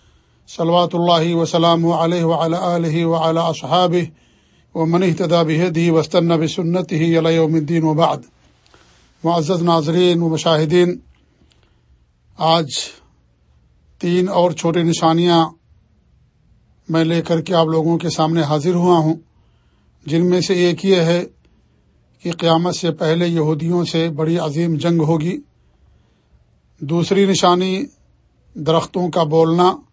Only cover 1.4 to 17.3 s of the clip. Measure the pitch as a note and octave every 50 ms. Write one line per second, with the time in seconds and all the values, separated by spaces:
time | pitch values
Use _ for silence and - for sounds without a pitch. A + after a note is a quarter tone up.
1.4 | E3 D#3+ F3 E3+ E3 E3+ E3+ E3 E3 E3 E3+ D#3 E3 E3 F3+ F3 E3 D#3+ E3+ D3
2.4 | E3 D#3+ E3 F3+ F#3+ F3 F3 E3+ E3+ D#3+ D3+ E3+ E3+ E3 E3+ E3 D#3+ D#3+ D#3+ E3
3.4 | E3+ E3 D#3 - - - E3 F3+ F3+ F3 E3+ F3 E3 - - _ _ _ _ _
4.4 | _ _ _ _ _ _ - - D#3+ E3 E3+ F3 F#3+ F3+ E3+ - F3+ D#3 F3 E3+
5.4 | E3 D#3 D#3 D#3 F3+ F3+ D#3+ E3 E3+ E3+ D#3+ E3 D#3 - - F3 E3+ E3+ E3+ D3+
6.4 | E3 D3+ - F#3 E3+ E3 E3+ F#3 F3 - - D3+ E3 E3+ E3 E3 D#3+ E3 E3 E3
7.4 | D#3+ D#3 D#3+ E3 D3+ D3 E3+ E3 D#3+ D#3 D3+ D#3 E3+ D3+ D3 C3 - - _ _
8.4 | _ _ _ _ _ _ _ - _ _ _ _ _ _ _ _ - E3 E3+ E3+
9.4 | D3 D#3 F#3 E3 E3+ F3 E3 E3 D3 E3 E3 F3+ F3+ F3+ F3 E3+ E3+ E3 D#3+ D3
10.4 | - E3+ D#3+ D3+ D#3+ D3 F3 F3+ F3 F3+ F3+ - - _ _ _ _ _ _ _
11.4 | _ _ _ _ _ _ _ _ _ _ _ _ _ _ _ _ _ _ _ -
12.4 | D#3 D#3+ E3 E3+ D#3 B2+ - - - - - - _ _ _ _ _ _ _ _
13.4 | _ _ _ _ _ _ _ _ _ _ _ - - F3 F3 F#3 F3+ G3 F#3+ F3
14.4 | F3 F3 D3+ - - E3 D#3+ F3 E3 E3+ D#3 - E3+ D#3+ D#3+ E3+ F3 F3 E3+ E3
15.4 | D#3+ D#3 - _ _ _ _ _ _ _ _ _ _ _ _ _ _ _ _ _
16.4 | _ _ _ _ _ _ _ _ _ - D#3+ D#3+ E3 D#3+ E3+ E3 D#3+ -